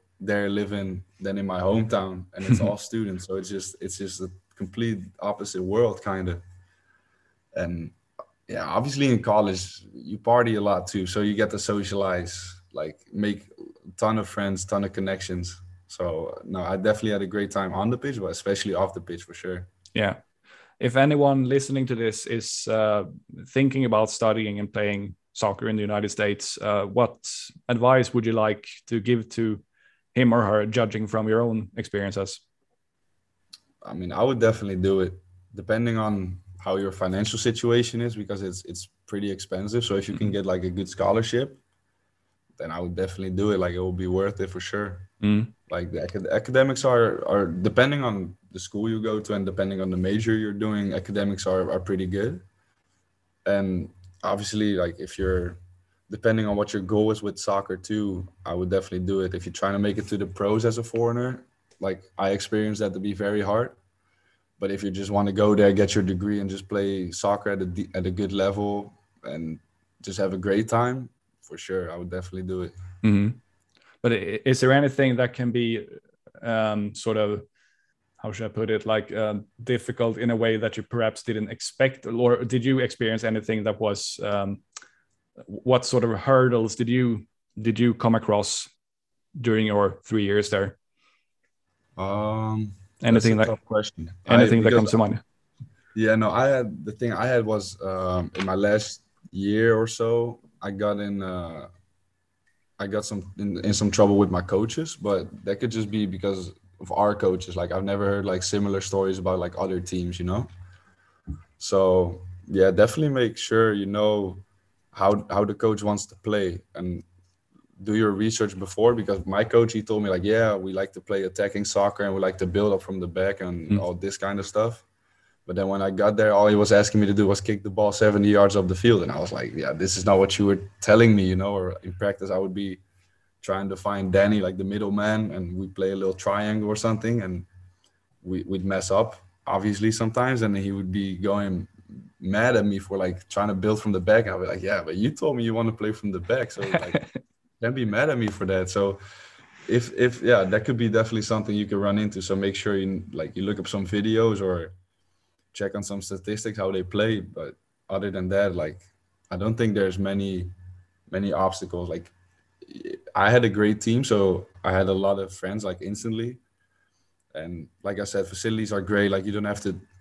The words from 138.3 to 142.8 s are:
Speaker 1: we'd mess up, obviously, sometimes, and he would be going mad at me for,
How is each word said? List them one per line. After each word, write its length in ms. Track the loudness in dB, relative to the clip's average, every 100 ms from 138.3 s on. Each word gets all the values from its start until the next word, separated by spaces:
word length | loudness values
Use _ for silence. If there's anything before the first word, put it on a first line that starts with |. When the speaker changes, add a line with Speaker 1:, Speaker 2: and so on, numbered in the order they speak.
| -6
Speaker 1:
we'd 200 | -4 -4
mess 280 | -2 -2 2
up, 240 | 2 2 -4 _ _ -6
obviously, 440 | -2 0 0 0
sometimes, 520 | 0 0 0 0 2
and 120 | 0 0
he 160 | -2
would 200 | -4 -4
be 260 | -4 -4 -2
going 500 | -2 0 -2 -4 -8 -16 -20 -20 -20 _
mad 360 | -4 2 4 4
at 100 | 2
me 120 |
for, 180 | -2